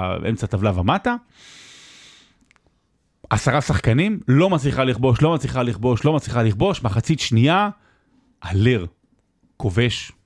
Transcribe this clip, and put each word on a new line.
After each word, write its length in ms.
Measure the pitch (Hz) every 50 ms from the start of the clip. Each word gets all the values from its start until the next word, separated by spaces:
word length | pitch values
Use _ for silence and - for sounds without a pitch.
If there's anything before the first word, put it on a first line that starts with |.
| 92 92 95 80 78 101
אמצע 180 | 113 - -
טבלה 340 | 95 - 95 101 107 92 90
ומטה, 340 | 87 107 160 202 - 247 240 240 - _ _ _ - - - - - - - - - - - - - - - - _ _ _ _ _ _ _ _ _ _ _ _ _ _ _ _ _ _ _ _ - -
עשרה 300 | - 104 - 135 127 151
שחקנים, 600 | - - 147 95 - 117 113 135 180 214 220 175 - -
לא 220 | 127 143 175 196
מצליחה 340 | 180 147 123 143 - 123 131
לכבוש, 380 | 127 123 110 123 131 120 110 147
לא 120 | 156 170
מצליחה 280 | 147 - 117 120 131 123
לכבוש, 420 | 120 110 92 110 127 123 - -
לא 80 | 147 156
מצליחה 300 | 147 - - 113 120 113
לכבוש, 400 | 110 98 104 160 202 190 - -
מחצית 380 | 113 98 113 - - 160 139
שנייה, 480 | - - 120 113 120 143 170 190 208 208 208 - _ _ _ _ _ _ _ _ _ _ _ _ - 87 92
אלר 320 | 98 107 123 127 107 87 82 - _ _ _ _ _ _ _ _ _ _ _ _
כובש 560 | _ - 107 87 113 120 120 - - - - - _ _